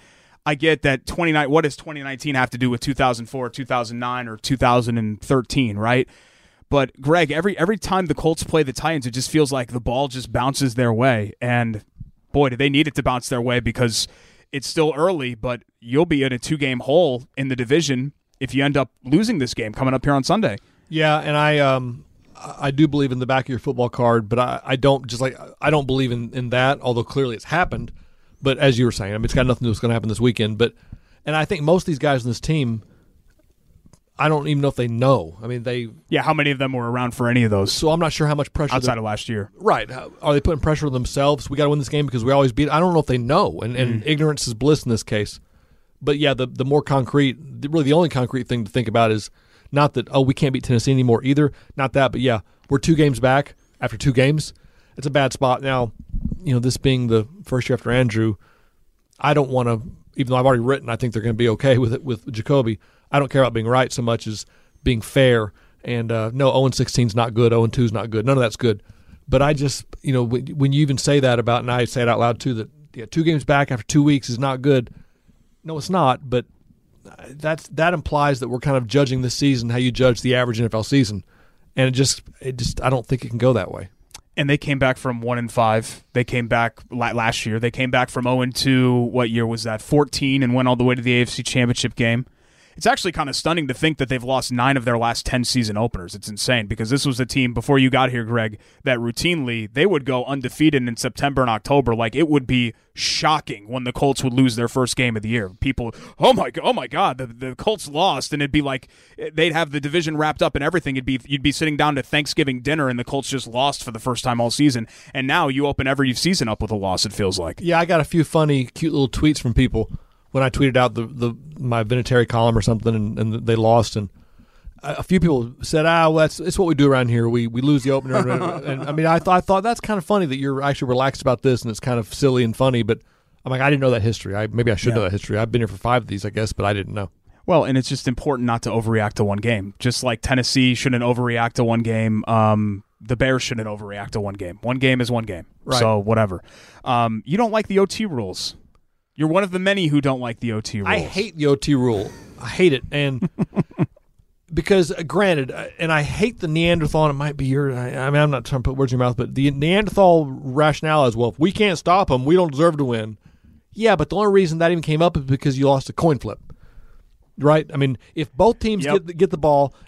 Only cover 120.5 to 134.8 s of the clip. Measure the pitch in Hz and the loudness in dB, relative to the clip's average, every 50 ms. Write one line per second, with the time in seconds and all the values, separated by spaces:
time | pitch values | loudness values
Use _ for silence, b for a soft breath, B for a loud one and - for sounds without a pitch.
120.5 | - - 143 135 120 127 127 120 107 117 113 117 - 117 120 117 117 - - 156 | 2 2 2 2 4 4 2 2 0 -2 -6 -6 -6 -4 -4 -4 -4 -6 -14 -18
121.5 | 151 - 131 123 117 113 110 104 123 127 110 - 127 123 117 - - 113 117 120 | -12 -8 -4 -2 -2 -2 0 0 -2 -2 0 2 2 2 2 2 2 2 2 4
122.5 | 113 110 98 123 117 107 113 117 113 110 104 107 - - 113 113 107 120 113 113 | 4 2 2 2 0 0 0 0 0 0 -2 -4 -4 -4 -4 -4 -4 -4 -2 0
123.5 | 113 113 110 110 113 117 104 - - 110 101 95 - b b b b b b b | 0 2 4 4 6 4 4 2 -2 -6 -6 -8 -10 b b b b b b b
124.5 | b b b b b b - - - - - - 180 185 160 170 143 123 117 120 | b b b b b b -10 -10 -8 -6 -2 2 2 4 4 4 2 2 0 -4
125.5 | 135 - - - 165 156 156 165 170 170 165 156 160 160 156 151 - - 160 180 | -10 -12 -8 -2 0 2 2 4 4 4 4 4 4 4 4 2 0 -4 -6 -4
126.5 | - - 190 170 156 131 143 139 135 127 123 120 120 117 117 117 117 120 117 113 | 0 0 2 2 4 4 4 6 6 4 2 2 2 2 2 2 0 0 -2 -2
127.5 | 113 123 131 143 147 139 120 135 135 135 131 131 127 - - 127 - - - - | -2 0 2 2 2 2 2 2 0 0 0 0 0 0 0 0 -2 -2 -4 -4
128.5 | - 160 - 151 135 131 - 143 147 156 160 160 165 170 160 190 185 180 - - | -6 -6 -8 -8 -8 -8 -6 -4 -2 0 2 2 2 2 2 2 2 2 2 2
129.5 | 190 190 190 233 233 - - - 214 196 - - 208 202 180 139 131 139 135 139 | 0 0 0 -2 -4 -4 -4 -4 -4 -4 -2 0 0 0 0 0 -2 -4 -4 -4
130.5 | 135 135 139 143 135 - 143 123 123 127 131 135 - - - 131 123 - - 135 | -4 -2 -2 -2 -2 -2 -2 -2 0 0 0 0 -2 -2 0 0 0 2 2 2
131.5 | 127 110 - 120 104 - - 131 123 117 107 - - - 139 135 127 123 120 113 | 0 0 -2 -6 -8 -6 -4 -4 -2 -2 -4 -6 -4 0 2 2 2 2 0 0
132.5 | 110 - 131 135 127 117 110 104 113 - _ _ _ _ _ _ _ _ - 131 | 0 0 0 2 2 2 0 0 -2 -4 _ _ _ _ _ _ _ _ -8 -4
133.5 | 131 127 135 143 147 135 135 127 123 110 98 117 110 - - 98 95 104 110 107 | -2 0 2 2 2 2 2 2 2 2 0 0 -2 -4 -6 -8 -6 -4 -4 -4
134.5 | 104 117 120 117 104 85 | -2 0 0 0 0 0